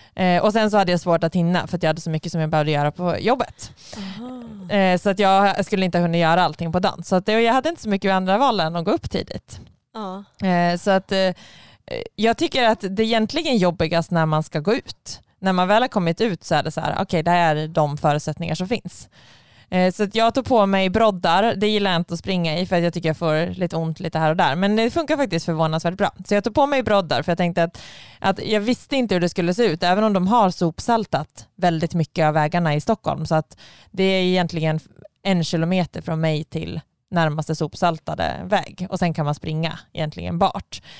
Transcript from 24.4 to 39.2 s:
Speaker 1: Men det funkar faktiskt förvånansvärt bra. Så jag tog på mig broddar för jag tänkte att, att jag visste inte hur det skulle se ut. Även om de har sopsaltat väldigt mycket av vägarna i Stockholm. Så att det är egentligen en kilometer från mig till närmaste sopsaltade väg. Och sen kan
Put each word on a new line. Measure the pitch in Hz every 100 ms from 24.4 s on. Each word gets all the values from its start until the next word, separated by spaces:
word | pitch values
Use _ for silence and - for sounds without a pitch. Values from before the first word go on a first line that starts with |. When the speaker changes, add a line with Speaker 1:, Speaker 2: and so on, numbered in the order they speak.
| 160 151
Speaker 1:
Men | 196 214
det | 233
funkar | 339 285 294
faktiskt | 254 165 -
förvånansvärt | 160 160 160 170 185
bra. | 196 - -
Så |
jag | 208
tog | 226 214
på | 285
mig | 277
broddar | 214 202 170 131
för | 160
jag | 170
tänkte | 175 175
att, | 170 - - - - -
att | - 190 -
jag | 208
visste | 208 247 - 269
inte | 233 180
hur |
det | 175
skulle | - 175
se | 180
ut. | 226 160
Även | 175 190
om | 220
de | 190 185
har | 240 196
sopsaltat | - 170 - - 233 202 139 156 - - -
väldigt | 175 165 160
mycket | 170 156 - 156
av |
vägarna | 151 151 175 165 147
i |
Stockholm. | - 220 - 139 160
Så | 160
att | - - - - -
det | -
är | 190 190
egentligen | 180 185 170 170 156 160 - - - _
en | 196 180
kilometer | 156 165 165 185 175 170
från | 175 160
mig | 160 156
till | 156 160 165 165 - _ _
närmaste | 175 156 151 156 160
sopsaltade | 151 - 175 160 - 156 80 65 180
väg. | 196 - - 175
Och | 185
sen | 175
kan | 160